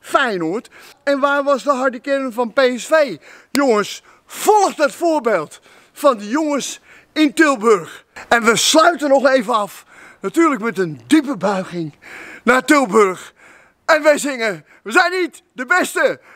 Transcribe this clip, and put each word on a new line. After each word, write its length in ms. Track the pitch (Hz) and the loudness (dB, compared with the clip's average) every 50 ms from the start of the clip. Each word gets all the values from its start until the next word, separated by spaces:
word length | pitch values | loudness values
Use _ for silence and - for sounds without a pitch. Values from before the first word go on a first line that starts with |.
Feyenoord. 680 | - - - 311 269 240 202 175 160 160 185 247 - - - - - - - _ - | -8 -4 -2 -2 0 -2 -2 -4 -4 -4 -6 -6 -8 -12 -20 -20 -20 -20 -20 _ -4
En 160 | 285 285 269 | -2 -2 0
waar 220 | 277 277 277 285 | 0 0 0 0
was 200 | 277 285 277 240 | 0 0 -2 -2
de 100 | - 285 | 0 -2
harde 280 | 277 247 262 269 233 247 | -2 0 -2 -4 -4 -6
kern 320 | - 277 277 277 269 254 | -6 -4 -4 -4 -4 -4
van 200 | 208 247 247 214 | -4 -6 -6 -4
P 80 | - 277 262 247 247 | 0 0 0 0 0
S 100 | 220 - | -4 -4
V? 300 | - 311 320 294 247 160 135 - - - - _ _ | 0 0 2 2 0 -4 -10 -16 -20 -20 -20 _ _
Jongens, 520 | - 277 285 254 220 208 196 - - - - _ _ _ _ | -2 0 2 2 2 2 0 -4 -8 -16 -18 _ _ _ _
volg 480 | - - - - 359 427 415 381 302 - | -18 -14 -4 2 2 4 4 4 2 0
dat 180 | - 294 262 | 0 -2 -2
voorbeeld 680 | - - 339 339 311 294 226 233 202 165 151 - - - _ _ _ _ _ _ | -2 0 0 0 0 0 0 0 -2 -2 -4 -6 -14 -20 _ _ _ _ _ _
van 260 | _ - 294 277 247 202 | _ -2 0 0 0 0
de 100 | 208 208 | -2 -6
jongens 520 | 247 311 320 294 285 247 - - - - _ - - - _ _ | -4 -4 -2 -2 -4 -4 -6 -8 -12 -14 _ -20 -20 -20 _ _
in 200 | - 311 311 277 | -2 0 0 2
Tilburg. 720 | - - 320 285 277 202 208 233 208 175 156 - - - - _ - - - - | 2 2 2 2 2 2 2 2 2 2 0 -6 -18 -20 -20 _ -20 -12 -4 0
En 140 | 240 233 | 0 2
we 140 | 214 226 220 | 2 2 2
sluiten 520 | - - - - 320 320 349 339 247 294 277 | 2 2 2 4 4 4 4 2 0 0 2
nog 180 | 269 269 240 269 | 2 4 4 4
even 260 | 262 262 190 214 240 | 2 2 0 0 -2
af, 300 | 214 202 160 - - - _ - - - - - _ | -2 -4 -6 -10 -16 -20 _ -20 -20 -20 -20 -16 _
natuurlijk 420 | - 196 - 320 339 311 277 196 | -10 -4 0 2 2 2 2 -2
met 160 | 220 233 151 185 | -4 -4 -4 -4
een 220 | 185 160 147 123 113 | -4 -4 -6 -10 -2
diepe 300 | - 302 320 262 277 262 | 2 2 2 2 0 -4
buiging 580 | 175 185 208 202 190 185 - 175 175 160 147 - _ - - - - - - - - | -4 -4 -2 -2 -4 -6 -8 -8 -10 -10 -10 -12 _ -20 -20 -20 -20 -20 -20 -16 -4
naar 220 | - 226 254 262 262 | 0 2 2 2 2
Tilburg. 680 | - 302 285 262 190 196 220 202 190 175 - - - - _ _ - - _ _ _ _ _ _ | 2 2 2 2 2 4 4 2 2 0 -4 -12 -20 -20 _ _ -20 -20 _ _ _ _ _ _
En 180 | - - 311 | 0 0 2
wij 160 | 294 311 294 - | 4 4 2 2
zingen, 460 | - 294 262 233 226 214 175 151 - _ _ _ | 0 -4 -4 -4 -4 -4 -4 -6 -12 _ _ _
"We 100 | - 196 | -8 -2
zijn 200 | 226 359 349 349 | 0 2 2 2
niet 300 | 359 370 349 - - - _ _ | 0 -4 -4 -6 -8 -12 _ _
de 140 | _ 214 254 | _ -8 -4
beste, 540 | 247 359 359 277 - - 359 294 220 147 - _ - - | -2 0 0 0 -2 -2 -2 -2 -2 -2 -4 _ -20 -20